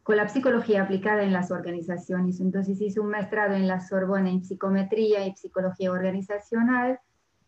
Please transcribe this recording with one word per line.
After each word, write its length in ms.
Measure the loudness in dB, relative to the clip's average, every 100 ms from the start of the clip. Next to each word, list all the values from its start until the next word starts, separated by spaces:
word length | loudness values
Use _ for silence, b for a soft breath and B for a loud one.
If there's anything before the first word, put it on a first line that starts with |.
con 140 | 0 2
la 100 | 2
psicología 560 | 0 2 2 2 2
aplicada 400 | 2 0 0 2
en 120 | 2
las 160 | 2 0
organizaciones. 920 | -4 -6 -8 -6 -8 -4 -2 0 0
Entonces 400 | 0 0 -2 -2
hice 200 | -2 -2
un 100 | -2
maestrado 420 | -2 -2 0 2
en 160 | 2 2
la 180 | 0 -2
Sorbona 440 | -2 0 2 2
en 120 | 0
psicometría 840 | -4 -4 0 0 0 2 2 2 0
y 100 | -8
psicología 560 | -8 -4 -4 -2 -2
organizacional, 1080 | 0 -2 -2 -4 -8 -4 0 2 2 0 -2 _ _ _ _